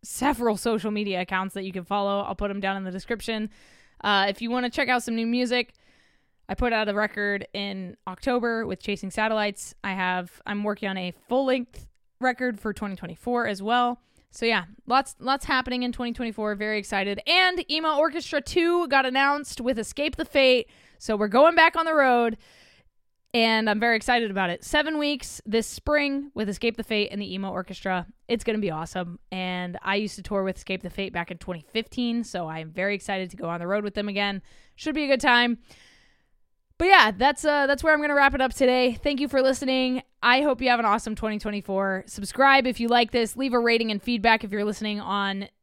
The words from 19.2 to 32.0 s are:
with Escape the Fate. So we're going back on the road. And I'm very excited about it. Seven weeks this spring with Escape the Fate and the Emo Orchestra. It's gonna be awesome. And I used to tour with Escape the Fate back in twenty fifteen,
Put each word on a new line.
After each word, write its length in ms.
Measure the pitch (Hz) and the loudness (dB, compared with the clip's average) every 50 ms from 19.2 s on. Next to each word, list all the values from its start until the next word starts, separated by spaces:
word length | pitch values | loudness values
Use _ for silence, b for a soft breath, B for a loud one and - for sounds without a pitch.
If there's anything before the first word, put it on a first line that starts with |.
| 277 277 285 294 294 - - - | 2 2 2 0 -4 -10 -12 -6
with 180 | 240 240 269 214 | -4 -2 -2 -2
Escape 380 | 214 - - - 285 320 - | -4 -8 -6 -4 -4 -4 -2
the 80 | - 311 | -4 -8
Fate. 440 | - - 294 269 262 254 247 226 b b b b b b b | 0 2 4 6 6 6 4 2 b b b b b b b
So 180 | - - 220 | -4 -4 0
we're 120 | 208 214 208 | 0 0 2
going 260 | 196 240 285 330 339 | 6 8 8 8 8
back 220 | 330 320 330 - | 8 6 6 6
on 80 | 330 330 | 2 0
the 100 | 330 320 | 2 4
road. 440 | 302 277 262 247 240 233 233 220 b b b b b b b b b b b _ _ _ _ _ _ _ _ - | 4 6 6 6 4 4 2 -2 b b b b b b b b b b b _ _ _ _ _ _ _ _ 0
And 360 | 233 226 226 226 220 220 220 | 2 4 4 4 2 2 2
I'm 100 | 208 214 | 0 2
very 160 | 226 233 233 | 2 2 2
excited 340 | 220 - - 247 240 233 214 | 2 2 2 2 2 2 0
about 200 | 196 196 190 175 | -2 -2 -2 -2
it. 120 | 175 - - | -2 -6 -8
Seven 360 | - - 302 294 302 320 302 | 0 2 2 2 2 0 -2
weeks 420 | 294 294 294 262 - - - - - | 0 -2 -2 -4 -8 -12 -16 -14 -8
this 200 | 220 208 226 214 | -2 -2 -2 -2
spring 640 | - - - _ - 294 294 285 285 277 277 277 285 _ | -2 -8 -10 _ 0 2 2 2 2 -2 -4 -6 -8 _
with 160 | 233 220 196 | -6 -4 -4
Escape 260 | 202 - - 233 226 | -4 -2 -2 -2 -2
the 80 | - 226 | -2 -6
Fate 240 | - 220 208 208 - | -4 -2 -2 -2 -2
and 100 | - 202 | -4 -8
the 120 | 208 - 185 | -8 -8 -6
Emo 180 | 190 196 190 | -6 -6 -6
Orchestra. 560 | 180 180 185 - 190 - - 196 185 180 175 - - _ _ - | -6 -8 -8 -8 -12 -8 -4 -2 -2 -2 -4 -8 -16 _ _ -4
It's 160 | 240 220 - | -4 -2 -2
gonna 140 | - 220 214 | -2 -2 0
be 120 | 208 185 | -2 -2
awesome. 480 | 156 156 160 165 - 190 180 175 170 - - _ | -4 -4 -8 -6 -6 -8 -8 -8 -10 -16 -14 _
And 480 | - 185 185 185 185 180 180 180 175 - - | -8 -6 -6 -4 -4 -4 -6 -6 -8 -8 -4
I 140 | 190 196 | -2 -2
used 200 | 202 214 208 - | 0 -2 -4 -8
to 60 | - 185 | -10 -10
tour 220 | - 214 196 190 | -4 -2 -2 -2
with 140 | 190 185 - | -2 -4 -8
Escape 240 | - - 190 185 - | -6 -6 -6 -6 -6
the 80 | 180 | -10
Fate 220 | - - 196 190 - | -8 -6 -8 -6 -6
back 180 | 175 170 - | -6 -8 -8
in 80 | 180 170 | -10 -14
twenty 260 | - - 180 165 - _ _ | -10 -10 -10 -10 -10 _ _
fifteen, 520 | 220 233 - - 247 | -6 -6 -4 -4 -4